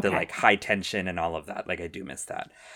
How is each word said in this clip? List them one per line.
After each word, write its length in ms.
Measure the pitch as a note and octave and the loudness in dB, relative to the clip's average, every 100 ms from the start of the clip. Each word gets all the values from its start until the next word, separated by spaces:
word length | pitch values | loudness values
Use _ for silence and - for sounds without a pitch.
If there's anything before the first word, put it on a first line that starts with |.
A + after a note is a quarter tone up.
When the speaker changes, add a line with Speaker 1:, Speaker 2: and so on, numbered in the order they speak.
| G2 | 4
Speaker 1:
Okay. 0 | |
Speaker 2:
like, 220 | F2 E2+ | 2 0
high 220 | - A2+ G2+ | 4 6 6
tension 500 | - G2+ F2+ G#2 F#2 | 2 -2 0 -2 -2
and 120 | F2 | 0
all 160 | E2 D#2+ | -2 -2
of 120 | - | -6
that. 200 | - - | -8 -4
Like, 140 | F2+ | -4
I 60 | E2+ | -4
do 160 | - | -8
miss 220 | - - - | -10 -10 -8
that. 260 | - - - - | -8 -10 -16 -20